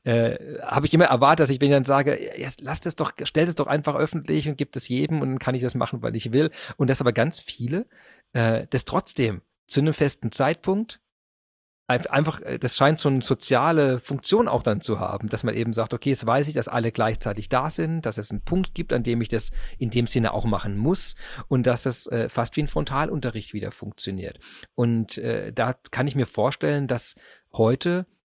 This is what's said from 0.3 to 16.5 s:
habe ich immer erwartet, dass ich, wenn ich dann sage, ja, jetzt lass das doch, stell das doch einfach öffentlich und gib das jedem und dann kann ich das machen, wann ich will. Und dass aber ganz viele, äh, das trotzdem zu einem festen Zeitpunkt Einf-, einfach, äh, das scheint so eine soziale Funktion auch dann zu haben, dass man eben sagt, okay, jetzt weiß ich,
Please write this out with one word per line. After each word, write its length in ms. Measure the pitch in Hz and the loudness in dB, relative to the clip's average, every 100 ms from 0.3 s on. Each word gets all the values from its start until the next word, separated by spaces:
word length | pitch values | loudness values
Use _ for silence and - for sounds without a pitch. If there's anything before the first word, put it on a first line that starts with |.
| - - - | -2 -8 -12
habe 240 | - - 147 | -2 0 4
ich 80 | |
immer 120 | 170 175 | 6 6
erwartet, 340 | 123 139 165 | 8 6 6
dass 100 | 139 | 4
ich, 120 | 131 | 4
wenn 80 | 143 | 4
ich 60 | 139 | 4
dann 80 | |
sage, 280 | 131 139 143 - | 4 4 4 0
ja, 120 | - - | -4 -8
jetzt 240 | 135 - | -8 -8
lass 200 | 135 151 | -6 -6
das 140 | 175 - | -4 -4
doch, 180 | 139 - | -4 -4
stell 240 | 143 151 170 | -2 2 2
das 80 | 160 | 2
doch 100 | 143 | 0
einfach 300 | 147 147 143 | 0 0 0
öffentlich 520 | 151 160 151 156 147 | 0 -2 -2 -2 0
und 80 | 139 | -2
gib 160 | 139 | -4
das 140 | 127 - | -6 -4
jedem 320 | 123 151 156 | -2 0 0
und 100 | 139 | 0
dann 100 | 131 | -2
kann 160 | - 127 | -2 0
ich 80 | |
das 100 | 123 | 0
machen, 300 | 120 120 117 | 0 -2 -2
wann 100 | 117 | -4
ich 180 | 113 113 | -4 0
will. 200 | 127 160 - - - | 2 2 -2 -12 0
Und 140 | 131 | 2
dass 100 | 139 | 4
aber 100 | 123 | 2
ganz 280 | 113 135 - | 2 0 -2
viele, 480 | - - 120 170 247 _ - - _ | -10 -8 -4 -2 -4 _ -20 -20 _
äh, 340 | 123 113 113 - | 0 2 0 0
das 160 | 131 - | -4 -2
trotzdem 560 | 185 - - 117 92 - _ - | -2 -2 0 0 -2 -10 _ -2
zu 140 | - | 2
einem 160 | 151 147 | 2 2
festen 360 | 143 - 117 | 0 0 -4
Zeitpunkt 680 | - 135 165 - 196 226 - _ _ _ _ _ _ _ _ - | 0 0 0 0 -2 -2 -10 _ _ _ _ _ _ _ _ -2
Einf-, 200 | 123 - | 0 2
einfach, 340 | 135 156 - | 2 2 -2
äh, 160 | - 127 | -6 -4
das 200 | 127 - | -2 4
scheint 240 | 139 156 | 4 4
so 80 | 147 | 2
eine 120 | 135 | 2
soziale 800 | - 131 - 123 147 160 143 123 | 2 0 2 4 4 4 4 2
Funktion 480 | - 139 - 214 233 | -4 -6 2 2 4
auch 160 | 120 | 0
dann 160 | 120 104 | 0 0
zu 220 | - 107 | -2 -2
haben, 260 | 92 101 107 | -2 -4 -4
dass 160 | 110 | -4
man 120 | 120 110 | -2 -2
eben 180 | 117 | -2
sagt, 200 | 110 110 | -2 -2
okay, 180 | 120 143 | -2 -2
jetzt 140 | 131 113 | 0 2
weiß 220 | 139 | 2
ich, 60 | 147 | 2